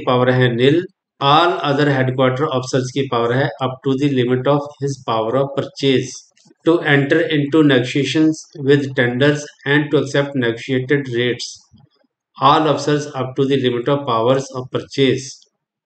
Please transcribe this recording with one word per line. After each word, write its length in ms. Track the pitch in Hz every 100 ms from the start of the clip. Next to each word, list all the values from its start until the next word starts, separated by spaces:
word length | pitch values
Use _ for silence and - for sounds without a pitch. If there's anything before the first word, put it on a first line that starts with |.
| 139
पावर 240 | 123 127
है 200 | 127 123 113
nil। 240 | 131 170 185 _ _ _
All 340 | 139 156 175 -
other 240 | 147 135 143
headquarter 600 | 131 127 127 131 127 156 131
officers 320 | - 131 127
की 80 | 143 131
पावर 200 | 117 117 127
है 120 | 143 -
up 160 | 127 127 135
to 80 | 135
the 80 | 147
limit 360 | 127 120 127 135
of 140 | 143 - -
his 160 | 139 131 -
power 280 | 113 110 127
of 80 | 139 139
purchase 560 | 135 - 139 127 123 - _ _ _ _ 165
to 80 | 170 160
enter 260 | 143 135 160 160 151
into 260 | 139 160
negotiations 800 | 147 127 - 147 131 156 156 156 - 151 135
with 160 | 143 135 131
tenders 500 | 120 123 143 147 - _
and 260 | 139 147 147
to 120 | 147
accept 340 | 131 143 143 135
negotiated 640 | 117 113 - 131 127 143 131 117
rates। 320 | 123 117 - - _ - _ _ _ _ _ -
All 320 | 131 156 151
officers 400 | 139 151 147 -
up 200 | 135 127 -
to 100 | 135
the 120 | 139
limit 260 | 123 120 131
of 180 | 143 135
powers 440 | 113 120 135 -
of 160 | 127 127
purchase। 560 | 117 - 139 131 131 - - _ _ _ _